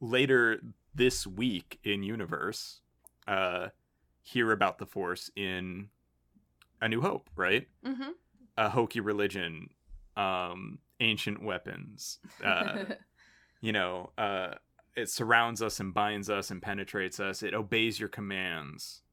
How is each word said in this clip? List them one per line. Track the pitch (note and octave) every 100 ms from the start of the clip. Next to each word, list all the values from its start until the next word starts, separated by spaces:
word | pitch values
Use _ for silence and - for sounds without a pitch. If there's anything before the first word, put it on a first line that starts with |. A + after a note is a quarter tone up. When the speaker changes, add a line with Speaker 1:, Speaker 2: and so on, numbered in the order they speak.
Speaker 1:
later | A#2 B2+ C#3 B2+ A2+ A2 A#2 - _
this | - B2 - G2
week | F#2 B2 F2+ - -
in | G#2 G2+
universe, | G2 A2+ F2 D#2+ F2+ - - - _ _ - _ -
uh, | F#2+ F#2 F2+ F#2+ _ _ _ _ _
hear | - B2+ A2+
about | G#2 G2 -
the | G2+
Force | G2+ F2 F2+ - G2+
in | F#2+ F#2 F#2 F2+ G2+ _ _ _ _ _ _ _ _ -
A | A2+
New | A2+
Hope, | F3+ - - -
right? | F2+ A2 - _
Speaker 2:
Mm-hmm. | B3+ B3+ C4+ F4+ _ _ - -
Speaker 1:
A | G#2+
hokey | A#2+ A2+ A#2
religion, | G#2 G#2 G2+ F#2+ F2 D#2+ F2+ _ - - - G#2+
um, | G2 F#2 F2+ F2+ G#2 - _ -
ancient | A2+ G#2 G#2+ G#2
weapons, | G#2+ F2+ G2 F#2 F#2+ G#2 - - - -
uh, | G2+ F2 - G#3 F#3+ - - _
Speaker 2:
<laughs> | - _ _ -
Speaker 1:
you | A2
know, | G#2 F2+ F2+ F2+ -
uh, | G#2 F#2+ F#2 - _ _ _
it | - A2
surrounds | - A2+ A#2 A#2 A2
us | A2+ -
and | G2
binds | G2 G#2 G#2 G2+
us | G2+ F#2+
and | F2+
penetrates | G#2+ G2 F#2 G#2 F#2 -
us. | G2 F#2
It | G#2
obeys | G#2+ G#2 A2+ A2+ G#2
your | G#2+
commands. | - G2+ F#2+ F#2 E2 D2 D#2+ - - _